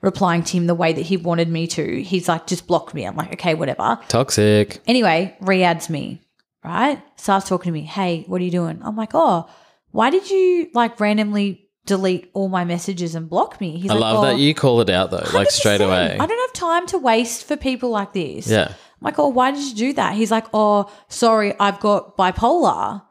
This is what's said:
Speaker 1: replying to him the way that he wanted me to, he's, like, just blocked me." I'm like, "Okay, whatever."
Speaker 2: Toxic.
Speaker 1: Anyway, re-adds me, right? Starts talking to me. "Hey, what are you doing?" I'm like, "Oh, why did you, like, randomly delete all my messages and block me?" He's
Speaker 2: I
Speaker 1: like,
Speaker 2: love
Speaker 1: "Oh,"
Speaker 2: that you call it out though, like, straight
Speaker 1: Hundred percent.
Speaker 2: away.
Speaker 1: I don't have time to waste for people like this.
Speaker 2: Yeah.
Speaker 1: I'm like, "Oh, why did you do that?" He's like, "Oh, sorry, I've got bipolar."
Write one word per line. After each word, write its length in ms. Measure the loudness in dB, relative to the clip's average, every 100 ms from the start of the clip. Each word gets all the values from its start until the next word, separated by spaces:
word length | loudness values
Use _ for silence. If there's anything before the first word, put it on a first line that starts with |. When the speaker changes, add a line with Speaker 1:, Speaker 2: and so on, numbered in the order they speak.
Speaker 1:
replying 420 | -2 0 0 2
to 120 | 0 0
him 100 | 0
the 80 |
way 200 | 2 2
that 80 | 0
he 160 | -2 -2
wanted 320 | 0 0 0
me 160 | -2 -4
to, 340 | -4 -4 -4
he's, 240 | -2 -2 0
like, 200 | -4 -2
just 200 | -8 0
blocked 280 | -2 -2
me." 100 | -10
I'm 120 | -8 -8
like, 180 | -8
"Okay, 180 | -6 -2
whatever." 460 | -2 -2 -2 -2 -2 0
Speaker 2:
Toxic. 720 | 0 2 2 4 4 2 -4 0
Speaker 1:
Anyway, 500 | 2 4 2 0 -6
re-adds 480 | 0 2 2 0 -4
me, 320 | -6 -6 -12 _ _ _ _
right? 380 | -8 -2 0 -2 -8 _
Starts 320 | 0 0 0
talking 220 | -4 -2
to 60 | -6
me. 60 |
"Hey, 400 | -6 -4 -2 -4 -4
what 120 | -4
are 40 |
you 60 | -2
doing?" 300 | -2 -2 -6
I'm 140 | -8 -6
like, 140 | -2
"Oh, 320 | 2 2 2 -2 -18 _ _ _
why 180 | 0 2
did 220 | 2 0
you, 380 | 2 4 2 0
like, 260 | 0 -2 0
randomly 680 | 0 0 0 0 -2 -4 _ _
delete 460 | -2 0 0 -2 -4
all 160 | -6 -2
my 160 | -2
messages 500 | -2 -4 -6 -6 -6
and 140 | -6 -4
block 320 | -2 -2 -4
me?" 180 | -8 -6
He's 120 | -2
Speaker 2:
I 40 |
Speaker 1:
like, 60 | 0
Speaker 2:
love 180 | 2 2
Speaker 1:
"Oh," 40 |
Speaker 2:
that 160 | 2 4
you 160 | 2
call 260 | 4 4 4
it 80 | 4
out 220 | 2 2
though, 160 | -2 0
like, 160 | 2 2
straight 300 | 2 2 4
Speaker 1:
Hundred 100 | 4
percent. 220 | 4 2
Speaker 2:
away. 100 | 0
Speaker 1:
I 20 | -2
don't 140 | -2 -4
have 40 |
time 320 | -4 0 0 0
to 120 | -2
waste 460 | 2 2 0 -6 -6
for 100 | -4
people 320 | -2 -4 -2
like 240 | -4 -4
this. 340 | -6 -6 -8 0
Speaker 2:
Yeah. 200 | 0 0
Speaker 1:
I'm 340 | -6 -20 _
like, 140 | -6 0
"Oh, 100 | 0
why 220 | 2 0
did 120 | 0
you 100 | -6
do 180 | -4 -2
that?" 200 | 0 -2
He's 160 | 0 0
like, 160 | 0 0
"Oh, 340 | 0 2 2 0 -10 _
sorry, 440 | 0 2 2 0 0
I've 200 | -2 0
got 360 | 0 0 -2 0
bipolar." 840 | 0 2 2 4 2 2 -4 -6 _